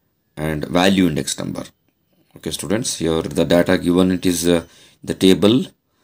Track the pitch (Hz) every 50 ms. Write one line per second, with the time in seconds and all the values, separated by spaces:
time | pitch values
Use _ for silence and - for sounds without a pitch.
0 | _ _ _ _ _ _ _ - 76 78 78 76 69 - 78 87 90 98 98 95
1 | 92 85 73 69 67 - - - 50 50 50 - - - _ _ _ _ _ _
2 | _ _ _ _ _ _ _ - - 85 73 - - 73 95 113 - - - -
3 | 82 82 80 80 80 - 71 90 80 71 85 87 87 - 92 87 80 90 87 90
4 | 92 92 92 85 - 95 87 82 85 87 87 85 78 - _ - - - _ _
5 | - - 80 - - 95 92 82 90 101 117 139 190 - - _ _ _ _ _